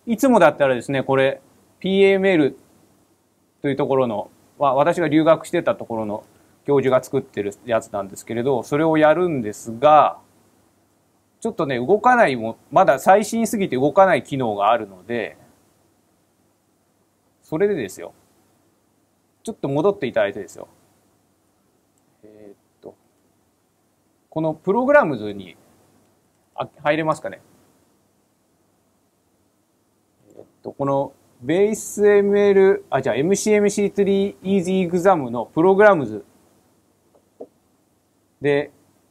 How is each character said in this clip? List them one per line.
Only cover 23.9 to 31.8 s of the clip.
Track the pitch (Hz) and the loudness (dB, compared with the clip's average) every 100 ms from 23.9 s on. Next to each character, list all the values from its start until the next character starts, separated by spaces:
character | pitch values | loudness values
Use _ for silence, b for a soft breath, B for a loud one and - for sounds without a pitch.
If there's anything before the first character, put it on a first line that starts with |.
| _ _ _ _ | _ _ _ _
こ | 160 | -6
の | 160 | -6
プ | 156 - | -4 -4
ロ | 220 | -2
グ | 254 | 2
ラ | 294 | 4
ム | 202 127 | 2 -2
ズ | 104 | -8
に、 | 101 92 - _ _ _ _ _ _ _ _ _ | -10 -14 -20 _ _ _ _ _ _ _ _ _
あ、 | - 131 - | -12 -12 -6
入 | 143 131 | -4 -2
れ | |
ま | 156 147 | -2 -4
す | |
か | 101 | -8
ね。 | 92 _ _ _ _ _ _ _ _ _ _ _ _ _ _ _ _ _ _ _ _ _ _ _ _ _ _ _ _ _ - | -16 _ _ _ _ _ _ _ _ _ _ _ _ _ _ _ _ _ _ _ _ _ _ _ _ _ _ _ _ _ -20
え | |
ー | |
っ | - _ | -20 _
と、 | 113 | -16
こ | - | -8
の | 139 139 139 - _ _ | -4 -2 -4 -10 _ _
ベ | 123 170 208 | -4 0 0
ー | |
ス | 214 | -2